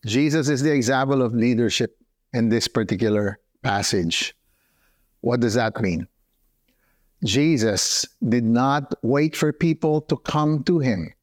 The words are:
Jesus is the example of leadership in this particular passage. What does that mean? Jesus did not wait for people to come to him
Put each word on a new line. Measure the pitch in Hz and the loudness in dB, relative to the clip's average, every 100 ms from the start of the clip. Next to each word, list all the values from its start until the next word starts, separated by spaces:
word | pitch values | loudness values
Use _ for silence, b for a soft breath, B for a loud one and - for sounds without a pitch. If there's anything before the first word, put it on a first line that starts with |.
| 113 | -2
Jesus | 113 151 156 139 | 0 2 0 0
is | 139 | 0
the | 147 | 0
example | 143 117 131 135 139 | 0 0 0 0 0
of | 120 | 0
leadership | 117 117 117 117 - 120 _ _ _ _ | 2 2 2 0 0 -4 _ _ _ _
in | 120 117 | -2 2
this | 113 - | 0 0
particular | - 107 101 110 107 101 98 _ _ | -4 -2 0 0 0 0 -6 _ _
passage. | 120 101 98 104 85 - - - _ _ _ _ _ _ _ _ | -2 -2 0 0 -2 -4 -6 -10 _ _ _ _ _ _ _ _
What | 117 120 | -4 0
does | 117 110 | 0 0
that | 113 - | -2 -2
mean? | 101 85 90 _ _ _ _ _ _ _ _ _ _ _ 110 | -4 -4 -8 _ _ _ _ _ _ _ _ _ _ _ -2
Jesus | 107 151 147 110 95 - - - _ - | 2 2 2 2 0 -2 -4 -6 _ 0
did | 120 113 | 2 2
not | 117 131 147 139 - | 2 2 0 -4 -6
wait | 113 139 156 - | 0 0 0 0
for | 156 | -2
people | - 165 156 160 151 | 0 -2 0 0 -2
to | - 147 | -2 -6
come | - 151 151 156 | -2 -2 0 0
to | 151 175 | 0 0
him | 131 98 78 _ | 0 -2 -6 _